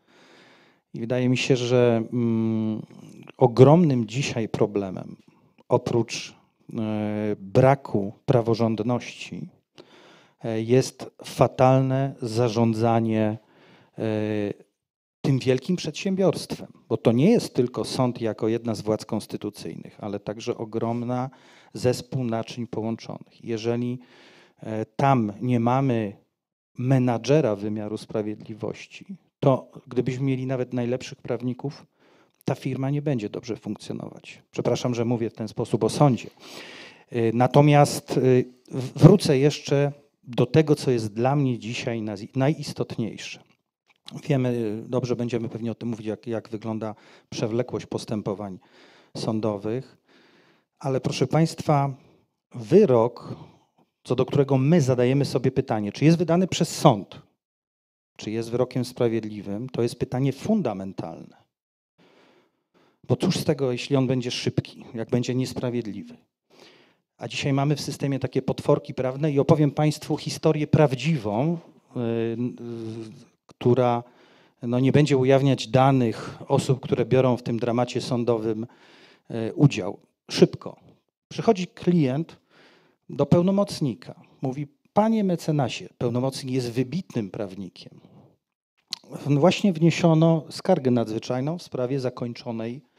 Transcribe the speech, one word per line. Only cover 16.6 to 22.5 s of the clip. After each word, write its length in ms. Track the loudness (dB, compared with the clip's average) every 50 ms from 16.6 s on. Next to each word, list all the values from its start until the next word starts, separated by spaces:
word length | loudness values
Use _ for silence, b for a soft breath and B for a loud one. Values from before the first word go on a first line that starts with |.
| -12 -16 -20 -18 _ -6
Bo 80 | -4 0
to 140 | 2 2
nie 200 | 4 4 4 4
jest 220 | 4 4 0 -2 -2
tylko 320 | -2 -2 -2 -2 -6 -6
sąd 360 | -6 -2 -2 -2 -2 -2 -4
jako 260 | -4 -6 -4 -2 -2 -2
jedna 280 | -2 -2 -4 -6 -6
z 60 | -6
władz 240 | -2 -2 -2 -2 -4
konstytucyjnych, 920 | -6 -8 -8 -8 -8 -12 -8 -8 -8 -10 -10 -12 -14 -12 -14 -16 -18 -16 -14
ale 180 | -12 -10 -10 -8
także 380 | -8 -8 -10 -8 -6 -6 -6 -6
ogromna 720 | -6 -6 -6 -4 -4 -2 -4 -4 -4 -4 -4 -4 -4 -6 b b b b b b b b b
zespół 500 | -2 0 0 0 0 -4 -8 -6 -4 -4
naczyń 440 | -2 -4 -4 -6 -6